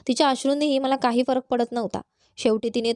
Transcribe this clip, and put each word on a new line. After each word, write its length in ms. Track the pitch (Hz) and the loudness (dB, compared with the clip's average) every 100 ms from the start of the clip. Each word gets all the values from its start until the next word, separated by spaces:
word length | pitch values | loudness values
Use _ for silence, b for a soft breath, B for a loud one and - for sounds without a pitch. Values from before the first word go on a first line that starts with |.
| - | -2
तिच्या 200 | 240 285 | 2 2
अश्रूंनीही 500 | 254 269 285 302 269 | 2 0 0 0 0
मला 180 | 269 269 | 0 0
काही 260 | 247 240 254 | 0 2 0
फरक 160 | 254 - | 0 0
पडत 220 | 240 233 | -2 -2
नव्हता. 280 | 240 196 - - _ _ - | -4 -6 -8 -12 _ _ -2
शेवटी 340 | 240 220 233 | 0 0 -2
तिने 180 | 233 226 | -2 -2